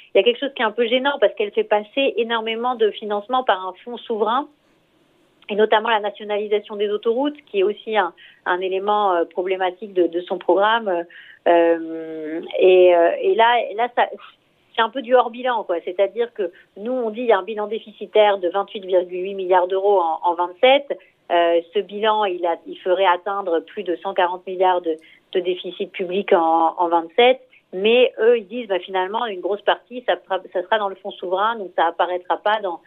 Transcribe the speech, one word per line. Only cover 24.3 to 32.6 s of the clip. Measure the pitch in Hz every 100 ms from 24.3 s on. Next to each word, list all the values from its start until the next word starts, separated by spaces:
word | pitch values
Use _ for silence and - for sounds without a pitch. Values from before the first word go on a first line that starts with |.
| 180 190
milliards | 185 185 180
de, | 170 156 - _ _
de | 190
déficit | 175 180 190 175 196
public | - 180 185 196
en, | 185 165 165 165 -
en | 175
vingt-sept. | 170 165 - 240 254 _ _ _
Mais | 185 208 240 254 -
eux, | 220 240
ils | 185
disent, | 240 220
bah, | 185
finalement, | 180 190 185 220 240
une | 185
grosse | 175 202
partie, | - 175 - 247 240
ça | 180
fera, | - 185 185
ça | 190
sera | 180 220
dans | 202
le | 190
fonds | 202
souverain, | - 180 185 214 233
donc | 180 -
ça | 170
apparaîtra | 170 175 180 180 165
pas | 208 214